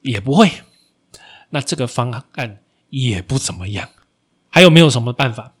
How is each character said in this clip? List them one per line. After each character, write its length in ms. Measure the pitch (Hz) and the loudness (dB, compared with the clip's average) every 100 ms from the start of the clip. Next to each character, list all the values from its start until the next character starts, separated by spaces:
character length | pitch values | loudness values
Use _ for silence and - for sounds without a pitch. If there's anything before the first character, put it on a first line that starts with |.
也 180 | 139 107 | -6 -6
不 140 | 107 | 0
会。 180 | 156 208 - _ _ _ _ _ - - - _ | 4 4 2 _ _ _ _ _ -20 -20 -20 _
那 100 | - | -8
这 140 | - - | -6 -6
个 100 | 123 | -6
方 240 | - 120 120 - | -4 -4 -6 -12
案 300 | - 120 101 _ _ _ | -12 -12 -12 _ _ _
也 320 | 135 127 95 | -6 -4 -4
不 160 | 90 131 | -4 -6
怎 160 | - | -6
么 160 | 87 95 | -10 -10
样。 200 | 101 - _ _ _ _ _ _ | -10 -12 _ _ _ _ _ _
还 140 | - | 4
有 80 | 180 | 6
没 80 | 160 | 8
有 100 | 160 | 6
什 100 | 120 | 2
么 140 | 117 | -4
办 180 | 123 131 | -4 -4
法？ 200 | 113 127 _ | -6 -16 _